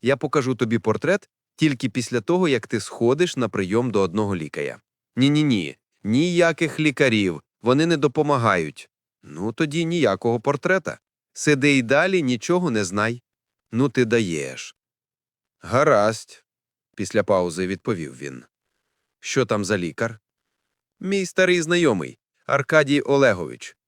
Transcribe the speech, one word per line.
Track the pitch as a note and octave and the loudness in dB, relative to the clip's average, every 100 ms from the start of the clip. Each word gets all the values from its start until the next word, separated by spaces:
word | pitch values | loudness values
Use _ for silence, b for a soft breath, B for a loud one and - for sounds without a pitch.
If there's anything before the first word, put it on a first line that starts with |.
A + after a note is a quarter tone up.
Я | A#2 C3+ | 0 0
покажу | D3+ D#3 B2 | 0 -2 -2
тобі | B2+ A#2 A2+ | -2 0 0
портрет | A2 G#2+ D3 G3 _ _ _ _ | 0 -2 0 -2 _ _ _ _
тільки | D#3 C3 C3 | -2 0 -4
після | C3 A#2+ B2 | -4 -4 -6
того, | - F3 F3+ | 0 0 2
як | B2 - | 0 -2
ти | A#2 | -6
сходиш | - - A#2 C#3+ F3 - | -6 -2 0 2 0 -2
на | A2+ | -4
прийом | - F#2 G#2+ B2 | -2 -2 0 0
до | G#2 | 0
одного | F#2+ F#2+ G#2 F#2 | 0 0 -2 -4
лікаря". | D2 - C#2 B1 _ _ _ - | -6 -8 -8 -8 _ _ _ 0
"Ні-ні-ні, | C3+ D3 D3+ A2 D2+ B1+ _ _ | 2 2 2 0 -2 -10 _ _
ніяких | G2 A#2 F3 E3+ E3 D#3+ D#3+ - | -2 0 2 2 2 2 -4 -2
лікарів, | D#3 C#3 C#3 A2 G2 D#2 _ _ | -2 2 2 2 0 -4 _ _
вони | A2+ C3+ E3 | 0 2 4
не | D#3+ | 2
допомагають". | C#3+ C3+ D3 C#3 A2+ F#2 D#2 - - _ _ _ | 0 0 0 2 2 2 -2 -8 -20 _ _ _
"Ну, | - D2 G2+ | -18 -8 -8
тоді | A#2 D#3+ D3+ | -4 -4 -2
ніякого | E3 E3+ A#2+ F#2+ A#2+ A#2 | -2 0 0 0 0 -2
портрета. | C3+ C#3+ F3 F#3 A#2+ C2 _ _ _ | -2 -2 0 0 -2 -14 _ _ _
Сиди | - - C#3+ D3 | -4 0 2 4
й | C#3 | 2
далі, | A#2 C#3 F3+ F#3+ | 2 2 2 2
нічого | C3+ B2 - F3 F3 | 0 -2 0 0 2
не | A2 | 0
знай". | G2 G2+ G#2+ A#2+ _ _ _ _ _ | -2 0 -2 -4 _ _ _ _ _
"Ну | A2+ C#3 | -2 0
ти | B2+ | 2
даєш". | A#2 A#2 G2+ D#2+ C2+ B1+ - _ _ _ _ _ _ _ _ _ | 2 2 0 -4 -6 -10 -16 _ _ _ _ _ _ _ _ _
"Гаразд", | - A#2 D3+ A#2 G#2 A2 - - _ _ _ _ _ - | -2 2 4 4 2 0 -10 -20 _ _ _ _ _ -10
після | G2 A2 | -2 -2
паузи | G2 G2 F2+ D#2+ F#2 | 2 2 0 -2 -4
відповів | F#2+ - G2 D2 B1+ | -4 -4 -6 -6 -12
він. | C#2 B1+ - _ _ _ _ _ _ _ | -14 -14 -20 _ _ _ _ _ _ _
"Що | - - A#2+ | -6 -2 0
там | A2 | -2
за | F#2+ G2+ | 0 -2
лікар?" | F2 - A2+ A2+ _ _ _ _ _ _ _ _ | -2 -4 -6 -6 _ _ _ _ _ _ _ _
"Мій | F#3 G3 F#3 | -4 -4 -4
старий | - F#3 F3+ | 0 2 2
знайомий, | D#3 F3 D#3+ G2+ C2+ - _ _ - | 2 2 2 0 -4 -12 _ _ -4
Аркадій | C3+ C3+ D#3 C#3+ C#3+ | -2 2 2 4 0
Олегович. | - C#3 C3+ F#2+ D#2 B1 - _ | 2 4 4 2 -4 -12 -18 _